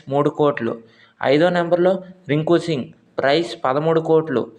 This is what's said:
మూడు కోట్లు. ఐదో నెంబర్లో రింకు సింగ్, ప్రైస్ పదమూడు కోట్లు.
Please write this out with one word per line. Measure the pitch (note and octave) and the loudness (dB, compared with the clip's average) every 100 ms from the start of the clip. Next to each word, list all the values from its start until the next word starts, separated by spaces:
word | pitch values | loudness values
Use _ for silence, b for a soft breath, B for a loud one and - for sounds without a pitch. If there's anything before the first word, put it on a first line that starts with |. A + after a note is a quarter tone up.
| - | -4
మూడు | C#3 D3 D3 | -2 0 0
కోట్లు. | D3 C#3+ A2+ - - b b b | 0 0 -4 -6 -12 b b b
ఐదో | - C#3+ F3 | 0 2 2
నెంబర్లో | F3 E3+ E3+ F3+ F#3+ B B - | 0 0 2 2 0 B B -4
రింకు | D3 D#3 E3+ E3+ | -2 2 0 0
సింగ్, | D3 - - _ - | -6 -6 -14 _ -4
ప్రైస్ | C3 D3+ E3+ - | 0 0 -2 -4
పదమూడు | C3 C3+ D#3+ D#3+ D#3+ | -4 -2 0 0 2
కోట్లు. | D#3+ D#3+ B2 - | 2 2 -2 -4